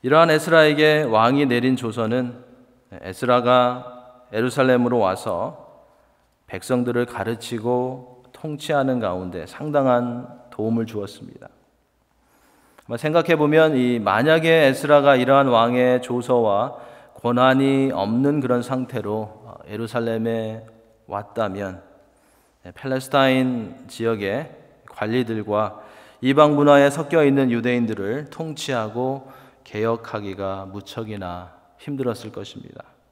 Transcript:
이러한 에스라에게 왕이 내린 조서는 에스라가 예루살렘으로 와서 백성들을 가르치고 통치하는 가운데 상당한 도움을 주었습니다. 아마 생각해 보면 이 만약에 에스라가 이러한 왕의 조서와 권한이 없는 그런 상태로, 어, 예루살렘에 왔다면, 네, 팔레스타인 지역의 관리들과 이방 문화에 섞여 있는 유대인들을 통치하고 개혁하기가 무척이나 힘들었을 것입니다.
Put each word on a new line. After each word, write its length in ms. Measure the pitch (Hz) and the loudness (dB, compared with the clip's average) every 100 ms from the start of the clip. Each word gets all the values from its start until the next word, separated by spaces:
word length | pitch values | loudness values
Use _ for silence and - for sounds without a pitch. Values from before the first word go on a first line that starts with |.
이러한 280 | 131 151 165 | 2 4 6
에스라에게 720 | 156 156 165 156 147 151 151 | 4 4 6 6 6 4 4
왕이 440 | 147 110 113 139 143 | 2 2 4 2 2
내린 280 | 120 127 127 | 2 0 0
조서는 680 | 120 107 110 123 123 120 - - _ _ _ | -4 -4 -2 -2 -4 -10 -20 -20 _ _ _
에스라가 1300 | 92 90 92 123 123 120 127 123 123 - - - - _ | -18 -14 -8 2 2 4 4 4 -2 -12 -20 -20 -20 _
예루살렘으로 680 | 107 123 120 131 123 120 120 | -4 -2 2 2 4 2 2
와서 840 | 98 95 - 87 117 160 - - _ _ _ _ _ _ _ | 0 -2 -6 -6 -6 -10 -20 -20 _ _ _ _ _ _ _
백성들을 580 | 95 - 127 123 120 120 | -14 -4 -2 -2 -2 -4
가르치고 1160 | - 101 117 - 117 113 123 127 135 - - _ | -6 -6 -8 -8 -8 -4 -2 -4 -8 -16 -20 _
통치하는 680 | - 156 147 - 147 131 127 | -16 -12 -12 -2 0 0 -2
가운데 480 | 107 90 92 90 80 | -2 -6 -8 -10 -12
상당한 800 | - 151 147 135 123 120 120 127 - - | -12 -2 0 2 2 0 -8 -12 -20 -20
도움을 340 | - 110 113 113 | -6 -2 -2 -4
주었습니다. 640 | 110 98 - - - - _ _ _ _ _ _ _ _ _ _ _ _ _ - | -8 -12 -14 -20 -20 -20 _ _ _ _ _ _ _ _ _ _ _ _ _ -12
아마 100 | 117 | -6
생각해 380 | 156 165 165 165 | 0 0 2 2
보면 400 | 147 156 160 139 | 4 6 4 4
이 240 | 123 120 | 2 0
만약에 680 | 98 101 143 165 165 165 143 | 0 2 4 4 4 4 4
에스라가 480 | 135 143 147 139 135 | 2 4 6 6 4
이러한 320 | 127 135 139 | 6 4 4
왕의 560 | 117 117 123 123 127 | 4 2 2 2 2
조서와 760 | 123 123 120 123 110 101 127 - - - - - | 0 -6 0 0 2 0 -2 -6 -20 -20 -20 -8
권한이 760 | 120 120 127 131 135 135 135 | -4 2 4 4 2 0 0
없는 500 | 90 101 117 139 147 | -2 -2 0 0 0
그런 200 | 127 123 | 0 -2
상태로, 600 | 117 131 127 127 101 107 | -2 -6 -6 -8 -6 -6
어, 340 | 107 - 120 - - | -8 -14 -20 -20 -14
예루살렘에 960 | 107 113 123 117 113 113 113 110 110 - - _ _ _ | -10 -6 -4 -4 -4 -4 -4 -6 -10 -18 -20 _ _ _
왔다면, 720 | 101 101 - 107 98 98 90 - _ _ _ _ _ _ _ | -10 -10 -6 -6 -4 -10 -12 -20 _ _ _ _ _ _ _
네, 80 | 90 | -20
팔레스타인 1120 | - 135 131 131 143 135 131 127 123 104 - - | -14 -8 -8 -2 0 2 2 0 -4 -8 -14 -20
지역의 680 | - 113 113 98 113 156 - - _ - | -6 -4 -2 -4 -4 -8 -16 -20 _ -20
관리들과 960 | - 107 120 113 113 104 104 107 - - - - _ | -10 -4 -2 -2 -6 -2 -2 -2 -6 -20 -20 -20 _
이방 340 | 127 139 151 147 | 0 4 4 6
문화에 360 | 147 143 139 | 6 6 6
섞여 340 | 143 160 165 143 | 2 -2 2 4
있는 240 | 139 131 | 2 0
유대인들을 800 | 117 120 123 117 104 98 127 151 | 0 -2 -2 -2 -4 -6 -8 -10
통치하고 1000 | - 160 147 - 127 110 113 131 135 - - - _ | -12 -10 -10 -6 -4 -4 -4 -6 -6 -12 -20 -20 _
개혁하기가 1000 | - 107 110 113 117 110 101 95 98 98 95 | -14 -6 -4 -4 -6 -10 -10 -8 -8 -8 -12
무척이나 880 | 101 - - 107 104 92 87 90 - _ _ | -14 -14 -12 -12 -10 -12 -12 -16 -20 _ _
힘들었을 520 | - 143 127 110 110 | -12 -6 -6 -6 -12
것입니다. 520 | 104 101 - - - - _ _ | -16 -16 -18 -20 -20 -20 _ _